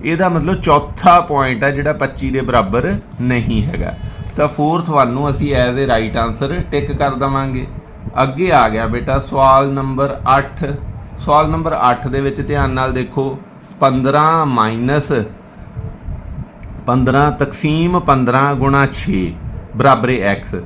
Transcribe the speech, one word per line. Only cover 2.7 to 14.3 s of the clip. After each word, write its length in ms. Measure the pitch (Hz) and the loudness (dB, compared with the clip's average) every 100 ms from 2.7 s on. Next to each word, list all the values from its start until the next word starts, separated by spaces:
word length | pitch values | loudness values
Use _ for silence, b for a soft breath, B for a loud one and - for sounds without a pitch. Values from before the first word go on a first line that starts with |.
| 117 156 196 - - | 0 0 -4 -8 -6
ਨਹੀਂ 440 | 123 123 110 113 | -2 0 0 0
ਹੈਗਾ। 320 | 120 - - - B B B - | -2 -2 -6 -6 B B B 0
ਤਾਂ 120 | 147 | 0
ਫੋਰਥ 420 | 147 151 170 170 | 2 0 0 0
ਵਨ 180 | 147 127 | 2 2
ਨੂੰ 220 | 127 143 | 2 -2
ਅਸੀਂ 240 | 139 143 | -2 0
as 340 | 135 123 123 135 | 2 2 0 0
a 40 | |
right 360 | 113 110 117 113 | 2 0 -2 -2
answer 420 | 110 139 175 175 | -2 -4 -4 -2
ਟਿਕ 220 | 143 131 | -2 -2
ਕਰ 180 | 139 143 | -2 -2
ਦੇਵਾਂਗੇ। 560 | 131 139 135 135 127 - - - - - - | 0 -2 0 -2 -4 -6 -12 -16 -14 -8 -2
ਅੱਗੇ 300 | 135 135 180 | 0 0 2
ਆ 160 | 127 113 | 4 4
ਗਿਆ 180 | 107 113 | 0 -2
ਬੇਟਾ 320 | 120 123 135 | -4 -2 -2
ਸਵਾਲ 540 | - 147 135 135 139 | -2 2 6 6 4
ਨੰਬਰ 480 | 135 135 131 139 139 - 135 | -2 -4 -2 -2 -2 2 2
ਅੱਠ। 260 | 135 - 143 143 - - - - | 2 -6 -6 -6 -8 -12 -14 -10
ਸਵਾਲ 320 | - 147 156 | 0 2 2
ਨੰਬਰ 280 | 160 160 151 123 | 0 -2 0 2
ਅੱਠ 160 | 120 135 | 2 -2
ਦੇ 140 | 135 | -2
ਵਿੱਚ 280 | 139 139 139 | -2 -4 -2
ਧਿਆਨ 220 | 143 135 | 0 0
ਨਾਲ 220 | 131 131 | 0 0
ਦੇਖੋ, 460 | 127 120 - 135 135 - - - - | -2 -2 -2 -2 -4 -12 -20 -20 0
ਪੰਦਰਾਂ 680 | 135 131 127 147 156 | 2 2 2 4 4